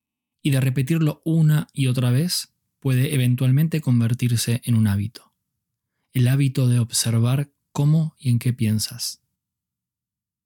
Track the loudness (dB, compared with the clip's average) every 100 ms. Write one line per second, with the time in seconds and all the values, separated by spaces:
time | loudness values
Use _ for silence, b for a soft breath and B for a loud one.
0 | _ _ _ _ -2 0 0 -2 -2 0
1 | 0 -2 -2 2 2 2 -2 -4 -2 0
2 | 0 0 -2 -6 -10 _ _ _ -2 0
3 | 0 0 0 2 2 2 0 -2 0 0
4 | 0 0 -2 -2 -2 -4 0 2 2 0
5 | -4 -10 _ _ _ _ _ _ _ _
6 | _ 0 2 2 0 0 0 0 0 -4
7 | -2 0 0 0 -4 _ _ -2 0 2
8 | 0 -4 -2 0 0 0 0 0 -4 -8
9 | -12 -12 _ _ _ _ _ _ _ _
10 | _ _ _ _